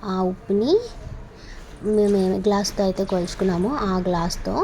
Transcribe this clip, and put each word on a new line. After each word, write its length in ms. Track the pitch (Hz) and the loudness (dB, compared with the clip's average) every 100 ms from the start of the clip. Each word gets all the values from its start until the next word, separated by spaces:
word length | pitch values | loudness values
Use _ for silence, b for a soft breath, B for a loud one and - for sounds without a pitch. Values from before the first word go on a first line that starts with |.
| 214 | -2
ఆ 40 | 185 185 | 0 0
ఉప్పుని 420 | 185 - 196 240 392 480 - - - - B B B B - 202 214 | -2 0 2 4 2 2 -12 -12 -12 -14 B B B B -6 0 4
మేము 200 | 208 202 | 4 4
ఏ 20 | 185 190 196 | 2 2 2
గ్లాస్తో 340 | 202 196 - 196 | 2 0 0 0
అయితే 160 | 185 190 | 0 0
కొలుచుకున్నామో 580 | 190 175 - 190 175 196 285 202 | 0 -2 0 0 2 0 0 0
ఆ 80 | 185 180 | 0 0
గ్లాస్తో 460 | 175 170 - 185 220 | 0 0 -2 -2 0